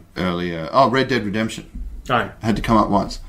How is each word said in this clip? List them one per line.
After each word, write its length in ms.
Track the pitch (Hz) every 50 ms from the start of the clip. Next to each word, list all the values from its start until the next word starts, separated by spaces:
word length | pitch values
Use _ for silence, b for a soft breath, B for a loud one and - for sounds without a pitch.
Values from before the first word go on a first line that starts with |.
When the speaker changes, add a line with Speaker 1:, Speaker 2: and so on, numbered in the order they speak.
| - _ -
Speaker 1:
earlier. 540 | 92 90 92 87 87 90 87 85 82 80 -
Oh, 180 | - 131 135 113
Red 200 | 123 135 127 131
Dead 160 | 131 113 107
Redemption. 400 | 101 92 110 113 113 - - - - - - - - - - - -
Speaker 2:
Oh. 200 | 127 113 98 - - -
Speaker 1:
Had 140 | - 113 101
to 60 | -
come 160 | - 120 113
up 120 | 107 - -
once. 300 | 101 98 - - - - B